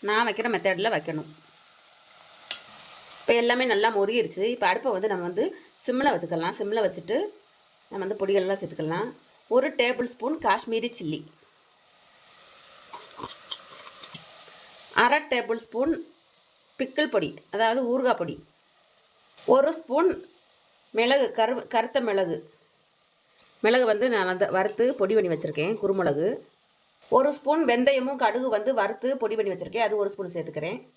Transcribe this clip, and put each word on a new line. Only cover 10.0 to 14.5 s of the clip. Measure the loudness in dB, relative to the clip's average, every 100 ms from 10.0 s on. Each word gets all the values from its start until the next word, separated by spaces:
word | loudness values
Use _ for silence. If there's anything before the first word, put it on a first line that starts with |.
| -4
ஸ்பூன் | -4 -4 -2
காஷ்மீரி | 0 0 0 -4 -4 -6
சில்லி, | -8 -8 -10 _ -20 _ _ _ _ _ -20 -20 -20 -20 -20 -20 -20 -20 -18 -18 -18 -12 -12 -12 -14 -16 -16 -18 -18 -18 -18 -18 -18 -20 -20